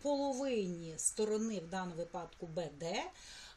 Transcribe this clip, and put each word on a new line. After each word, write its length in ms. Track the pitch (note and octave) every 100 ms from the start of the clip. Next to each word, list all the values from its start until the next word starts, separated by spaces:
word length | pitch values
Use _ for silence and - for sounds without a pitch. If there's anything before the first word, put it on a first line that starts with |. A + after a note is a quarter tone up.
половині 920 | C#4+ C#4+ C#4 B3+ C#4 A#3 F#3 E3+ E3 D#3
сторони, 640 | - - G#3+ G#3+ A3+ G3+
в 100 | E3
даному 260 | F#3 F3+ E3
випадку 520 | E3+ F3+ E3 - E3+
Б 220 | D#3+ D#3+ C#3+
Д, 240 | E3 G#3+ F4+ - - - -